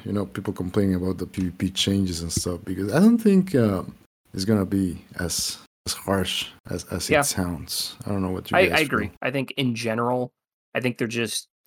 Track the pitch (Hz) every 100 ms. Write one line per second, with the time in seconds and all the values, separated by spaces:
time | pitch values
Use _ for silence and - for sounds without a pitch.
0 | 101 101 95 - 98 92 92 107 98 90
1 | 92 85 87 - 90 87 92 - 101 98
2 | 92 85 85 - 92 87 98 92 101 147
3 | 220 233 220 190 190 131 107 90 - -
4 | _ _ _ 95 95 107 92 98 92 78
5 | - - 87 - - - - _ - -
6 | - 98 90 - - - - 90 - 92
7 | - 147 135 101 90 78 80 - - -
8 | 101 101 92 92 - 175 185 156 143 120
9 | 104 - 127 139 127 - 131 113 117 113
10 | 120 127 123 _ _ _ _ 117 123 113
11 | 117 117 110 - - _